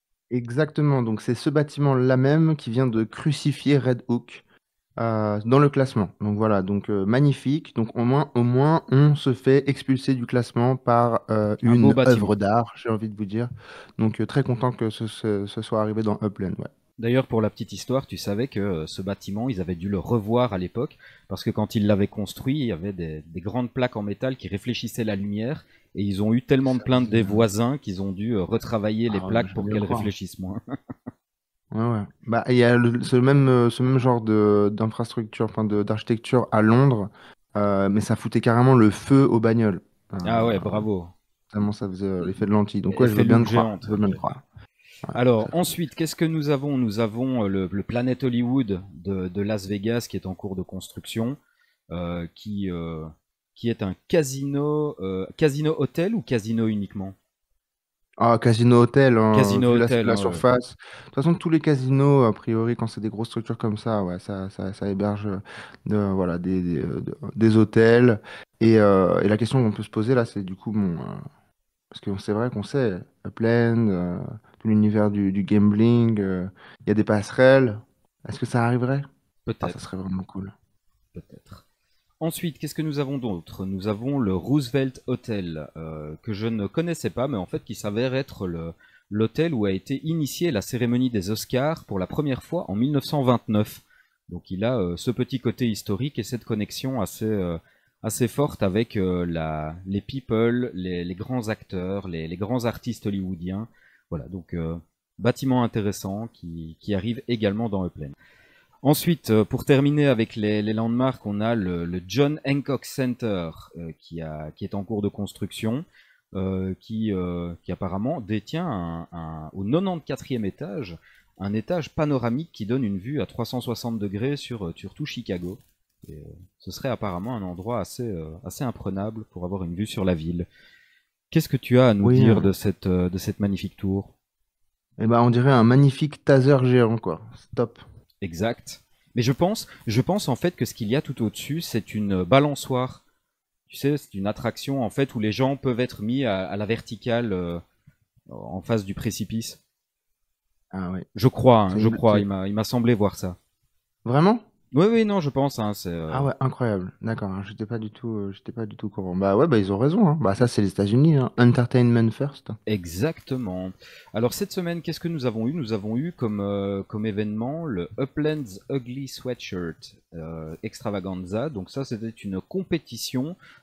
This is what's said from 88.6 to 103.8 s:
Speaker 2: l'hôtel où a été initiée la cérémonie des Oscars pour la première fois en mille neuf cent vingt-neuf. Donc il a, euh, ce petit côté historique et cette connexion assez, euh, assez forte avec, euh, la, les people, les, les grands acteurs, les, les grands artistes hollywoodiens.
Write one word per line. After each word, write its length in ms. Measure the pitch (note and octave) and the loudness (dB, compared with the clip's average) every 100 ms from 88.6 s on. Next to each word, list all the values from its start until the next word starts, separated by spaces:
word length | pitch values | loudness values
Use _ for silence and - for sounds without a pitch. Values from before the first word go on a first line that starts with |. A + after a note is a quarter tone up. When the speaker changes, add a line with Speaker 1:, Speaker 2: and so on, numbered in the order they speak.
| E2 - _ _ _ | -8 -12 _ _ _
Speaker 2:
l'hôtel 440 | G#2 A2 - E3 | -2 0 0 0
où 120 | C3 G2+ | 0 0
a 80 | |
été 260 | F#2+ - C3+ D#3 | -2 -4 -6 -2
initiée 440 | E3 C#3 - F3 | -2 -2 -2 -2
la 100 | A2+ | -2
cérémonie 480 | - A#2+ A#2+ B2 B2+ | -4 -2 0 2 2
des 220 | A2+ F2+ | 0 -2
Oscars 520 | G#2+ - B2+ C#3+ D#3+ | -6 -2 -2 0 -4
pour 160 | - G2 | -6 -6
la 80 | F2+ | -4
première 340 | - D3 B2+ | -2 -2 -4
fois 300 | - E3+ - | -4 -8 -4
en 40 | G2+ | -2
mille 180 | C3 | 0
neuf 100 | C#3+ | 0
cent 200 | - D3+ | 0 0
vingt-neuf. 580 | B2+ A#2+ - G#2+ G#2+ - _ _ _ _ - | 2 2 2 0 0 -6 _ _ _ _ -16
Donc 220 | F2 - | -16 -10
il 120 | F#2 | -4
a, 140 | A2+ B2+ | -2 0
euh, 180 | F2+ F2 | -2 -4
ce 160 | - | -4
petit 300 | A#2+ B2 B2+ | -4 -4 -4
côté 260 | A#2+ - B2 | -4 -2 -2
historique 500 | G2+ - G2 C#3 - | -2 -4 -4 -4 -6
et 60 | |
cette 220 | G#2+ A#2+ - | -8 -10 -6
connexion 560 | G#2+ G#2 - C3 C3 | -4 -4 -6 -6 -4
assez, 240 | F#2 - A2 | -4 -4 -2
euh, 320 | G#2+ F2+ E2 - _ _ _ | -2 -2 -4 -10 _ _ _
assez 260 | A2 - A#2+ | -8 -2 -2
forte 340 | - D3 - | 0 -4 0
avec, 320 | G2+ F#2+ A#2+ A2 | 0 0 -2 0
euh, 300 | F#2 F2+ F2 | 0 0 -2
la, 500 | E2 D#2 D#2 D#2 E2+ F#2 | -4 -4 -4 -8 -10 -6
les 140 | G2 | -6
people, 720 | - C3+ - A2 A#2 A#2+ B2 | -6 -12 -4 0 2 0 -4
les, 300 | F2 F#2 F2 | -6 -6 -6
les 120 | F2 F2+ | -6 -8
grands 340 | G#2 B2+ A2 | -6 -6 -4
acteurs, 580 | G#2+ - F#2+ F2+ G2 F#2 | -8 -8 -8 -6 -6 -6
les, 220 | E2 D#2+ | -8 -8
les 80 | F2 | -8
grands 260 | G2+ B2 | -4 -2
artistes 420 | A#2 - - A2 A2 | -2 -4 -8 -6 -6
hollywoodiens. 640 | G2+ F#2 F2+ F2 G2 A2+ _ | -4 -6 -6 -6 -8 -8 _